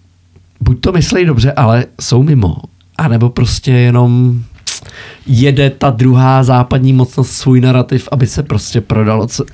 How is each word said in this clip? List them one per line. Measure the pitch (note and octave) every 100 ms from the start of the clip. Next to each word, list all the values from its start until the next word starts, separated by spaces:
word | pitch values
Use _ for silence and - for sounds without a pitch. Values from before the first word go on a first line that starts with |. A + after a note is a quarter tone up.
| _ _ _ _ _ _
buď | A2 B2
to | -
myslej | F3+ D3 - F3+
dobře, | B2 B2+
ale | D3 A2+ A#2 - -
jsou | - A#2+
mimo. | D3 C#3 F#2+ - - _ _ -
A | C#3
nebo | A2+ A#2+
prostě | - A2+ B2 -
jenom | B2 B2 A#2+ B2 B2 B2 A#2+ A#2 - - - - - - - -
jede | A#2+ C#3 C3 C#3
ta | B2+ C#3+
druhá | A2+ B2+ B2+ C3 C3
západní | B2+ B2+ B2 C3+ C3
mocnost | C3 B2+ - B2+
svůj | - - B2+
narrativ, | B2+ B2+ B2 B2+ -
aby | C3+ B2
se | -
prostě | - G#2+ - A#2+
prodalo | - A2 G#2+ A2 A2+
co | - -